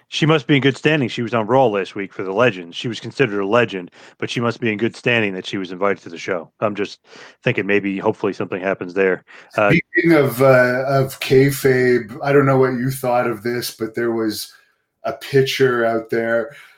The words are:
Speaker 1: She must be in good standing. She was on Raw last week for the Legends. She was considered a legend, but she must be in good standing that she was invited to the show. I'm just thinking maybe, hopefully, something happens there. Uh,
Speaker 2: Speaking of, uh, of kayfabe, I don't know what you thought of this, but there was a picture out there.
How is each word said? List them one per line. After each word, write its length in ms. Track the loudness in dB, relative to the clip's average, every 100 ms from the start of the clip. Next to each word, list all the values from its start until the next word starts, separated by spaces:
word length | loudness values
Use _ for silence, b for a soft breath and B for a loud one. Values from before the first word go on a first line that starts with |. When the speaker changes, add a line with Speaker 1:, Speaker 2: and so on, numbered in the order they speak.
| b
Speaker 1:
She 140 | -2 2
must 220 | 2 2
be 80 | 2
in 40 |
good 160 | 2 0
standing. 320 | 0 0 0
She 140 | -4
was 120 | -4
on 120 | -2 2
Raw 200 | 2 4
last 280 | 2 -4
week 180 | -8 -10
for 120 | -8
the 80 | -4
Legends. 420 | 0 2 0 -8
She 140 | -10 -8
was 100 | -8
considered 420 | -6 -2 -2 0
a 60 | 0
legend, 460 | 2 2 -2 -12 -18 B B
but 100 | -8
she 120 | -4
must 180 | -4 -2
be 140 | -4
in 40 | -2
good 200 | -2 -2
standing 380 | 0 0 0
that 120 | -4 -8
she 100 | -8
was 140 | -8
invited 320 | -4 -2 -2
to 60 | -6
the 100 | -12
show. 320 | -6 -6 -8 _
I'm 160 | -4
just 320 | -2 -6 -8 _ B B B
thinking 200 | -4 -2
maybe, 320 | 0 0 0 -2
hopefully, 360 | -2 -2 -2
something 280 | -4 -6 -4
happens 340 | -4 -4 -4
there. 300 | 0 2 0 -6 B B 0
Uh, 140 | 2
Speaker 2:
Speaking 440 | 2 0 0 4
of, 280 | 4 4 4
uh, 400 | 4 6 4 0 0
of 320 | 0 -2 -4
kayfabe, 960 | 2 4 4 2 2 2 2 2 -2 -8
I 80 | 0
don't 120 | 4
know 140 | 4 4
what 140 | 2
you 180 | 0 -4
thought 380 | -4 -2 0 0
of 160 | -4
this, 260 | -4 -4 -6
but 240 | -8 -8
there 160 | -4 -2
was 420 | -2 -2 -4 -10 b b b b _
a 80 | -10
picture 720 | -10 -2 0 2 2 2 2
out 260 | 0 0 -2
there. 460 | -2 0 -2 -4 B B